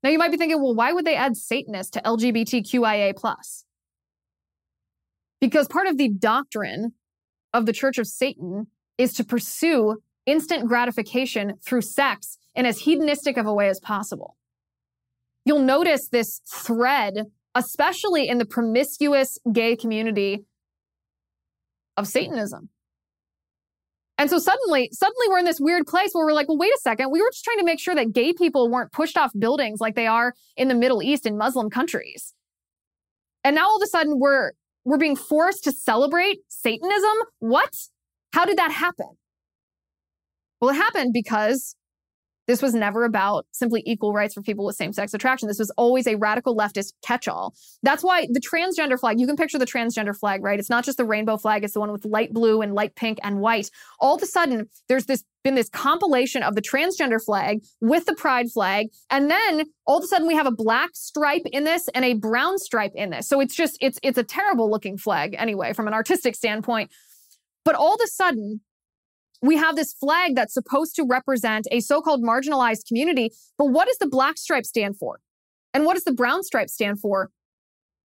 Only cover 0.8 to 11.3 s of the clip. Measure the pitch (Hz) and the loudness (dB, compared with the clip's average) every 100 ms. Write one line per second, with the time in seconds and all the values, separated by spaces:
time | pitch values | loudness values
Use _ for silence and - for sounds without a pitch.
0.8 | 240 349 330 294 262 226 - 247 247 202 | 2 2 0 0 0 -2 -4 -6 -4 -10
1.8 | 196 - - 226 240 226 226 254 202 254 | -8 -4 -2 0 2 0 0 -2 0 0
2.8 | 233 208 202 196 220 - - - _ _ | 2 2 0 0 -6 -6 -12 -20 _ _
3.8 | _ _ _ _ _ _ _ _ _ _ | _ _ _ _ _ _ _ _ _ _
4.8 | _ _ _ _ _ _ 262 311 285 320 | _ _ _ _ _ _ 0 2 2 0
5.8 | 392 285 269 196 214 233 285 214 175 117 | 0 2 0 2 0 0 -2 -8 -8 -6
6.8 | 226 - _ _ _ _ _ 233 226 226 | -8 -8 _ _ _ _ _ 0 0 0
7.8 | 269 254 220 - 262 - 175 190 214 _ | -2 -2 -6 -2 -4 -4 -10 -10 -10 _
8.8 | _ - 247 - 233 240 - - 320 302 | _ -2 -2 0 -2 -2 -4 -2 2 4
9.8 | 214 214 _ _ - 311 302 330 226 240 | 2 -2 _ _ 0 0 0 -2 0 0
10.8 | 247 240 220 247 262 | 0 -4 -4 -4 -2